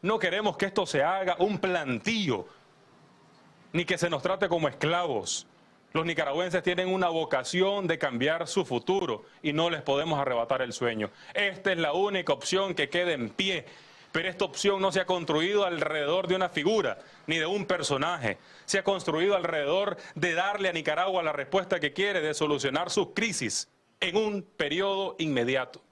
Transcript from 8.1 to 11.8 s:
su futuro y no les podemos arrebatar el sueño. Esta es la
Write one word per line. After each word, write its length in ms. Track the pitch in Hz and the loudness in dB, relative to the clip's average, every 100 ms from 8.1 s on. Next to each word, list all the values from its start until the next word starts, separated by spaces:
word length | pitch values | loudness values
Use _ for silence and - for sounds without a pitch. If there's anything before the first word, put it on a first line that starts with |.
| 120 139 165 160 | 0 0 0 -2
su 180 | - | -2
futuro 600 | 180 123 - 190 170 107 - - | 0 -2 0 0 0 -4 -8 -6
y 100 | 151 | -2
no 160 | 147 170 | 2 0
les 140 | 160 | 0
podemos 380 | - 139 160 151 | 0 0 2 0
arrebatar 420 | 139 120 117 131 | 0 0 0 0
el 100 | 131 | -2
sueño. 380 | 104 120 110 104 - - | -2 -2 0 -4 -6 -8
Esta 380 | - 202 190 190 | -2 -2 0 0
es 60 | |
la 140 | 175 | 2